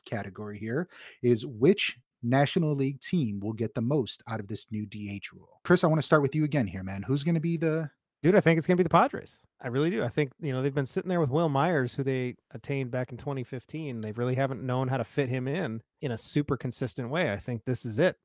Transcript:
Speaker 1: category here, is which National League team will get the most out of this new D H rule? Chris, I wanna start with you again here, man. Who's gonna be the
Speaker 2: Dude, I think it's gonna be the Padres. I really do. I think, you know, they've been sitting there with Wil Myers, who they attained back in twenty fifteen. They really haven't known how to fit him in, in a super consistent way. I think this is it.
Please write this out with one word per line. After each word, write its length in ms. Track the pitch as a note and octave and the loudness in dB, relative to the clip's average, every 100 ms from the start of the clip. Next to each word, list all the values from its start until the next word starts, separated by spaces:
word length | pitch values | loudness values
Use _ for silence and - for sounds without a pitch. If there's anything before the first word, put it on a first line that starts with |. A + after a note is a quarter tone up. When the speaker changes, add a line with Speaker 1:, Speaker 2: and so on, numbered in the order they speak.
| - | -8
Speaker 1:
category 540 | A2+ G2 F#2+ G#2+ G#2 | -8 -8 -10 -12 -8
here, 280 | A2 C3+ F3+ - - - | -4 -4 -4 -10 -20 0
is 240 | B2 A2+ C#3+ | 4 4 2
which 520 | G#2+ C3+ G#3 - - _ _ | 4 4 6 0 -4 _ _
National 540 | A#2 C3 C#3+ F#3 D#3 C#3 | 0 4 4 2 2 2
League 240 | C3+ C#3 | 0 -2
team 400 | - F3+ A#2 G2+ | -2 0 0 -2
will 140 | G#2 | -4
get 200 | A2 A2 | -2 -2
the 80 | - | 0
most 400 | A#2 D3 G#2+ - - | 0 2 0 -4 -6
out 120 | A2 | -8
of 80 | G2+ | -6
this 200 | G#2 - | -10 -6
new 160 | G#2+ G#2 | -6 -6
D 260 | G#2+ G2+ | -8 -8
H 220 | G2+ - | -8 -10
rule? 280 | - - _ | -18 -20 _
Chris, 200 | - F3+ | 4 6
I 40 | E3 | 6
wanna 140 | D#3 | 2
start 180 | - F3+ | 4 4
with 140 | C#3 D#3 | 4 0
you 80 | |
again 240 | D3+ D3+ G#2 | 0 0 -2
here, 160 | F#2+ | -4
man. 180 | F#2 G2 | -6 -6
Who's 220 | G2 C#3 | -2 0
gonna 160 | D3+ E3+ | 2 0
be 180 | E3 E3 | 0 0
the 320 | D#3+ D#3+ D3+ - _ _ | 0 -2 -4 -12 _ _
Speaker 2:
Dude, 100 | D3 | 4
I 60 | G3 | 6
think 180 | E3 E3 | 6 4
it's 80 | E3 | 4
gonna 120 | F3+ | 4
be 60 | |
the 60 | E3+ | 6
Padres. 540 | E3+ B3+ - - - _ _ | 4 4 0 -12 -20 _ _
I 60 | B2+ | -4
really 240 | B2+ D#3+ | 0 0
do. 120 | A3 | 0
I 60 | A#2+ | 0
think, 220 | D3+ C#3+ - | 0 -2 -4
you 100 | D#3 | -4
know, 120 | B2+ | -2
they've 100 | C#3 | 0
been 140 | C#3 C3 | 0 -2
sitting 200 | F#3 F3+ | -4 -2
there 120 | F3 | 0
with 100 | C#3+ | 2
Wil 200 | D3 E3+ | 2 2
Myers, 440 | C3+ E3 D#3 B2 | 2 2 2 0
who 100 | - | -2
they 320 | C3+ C3 B2 - _ | -2 -2 -4 -8 _
attained 380 | A#2+ - C#3 B2 | -16 -6 -4 -4
back 220 | B2+ B2+ | -4 -6
in 60 | A#2 | -8
twenty 260 | D3 C3+ | -8 -6
fifteen. 580 | A#2+ B2+ - D#3 D3+ A#2 | -6 -10 -10 -10 -8 -6
They 100 | G#2+ | -6
really 220 | G#2+ B2 | -2 0
haven't 320 | B2+ C3+ B2+ C3 | 2 0 -2 -2
known 220 | B2+ C3 | -2 0
how 100 | C3 | -2
to 60 | |
fit 260 | A#2 - B2+ | -2 -2 -2
him 180 | B2+ B2+ | -2 -2
in, 340 | E3 C#3 A2+ - _ | -4 -4 -6 -12 _
in 100 | C#3 | -6
a 60 | A#2 | -6
super 400 | - D3 D3 C3+ | -2 -2 0 -2
consistent 540 | B2+ - B2+ - A#2+ | -4 -4 -6 -6 -4
way. 200 | D#3+ D3+ | -2 0
I 60 | G2+ | -2
think 260 | - A#2 | -4 -6
this 220 | - B2+ A#2+ | -4 -4 -4
is 140 | G#2+ | 2
it. 180 | F3 - | 2 0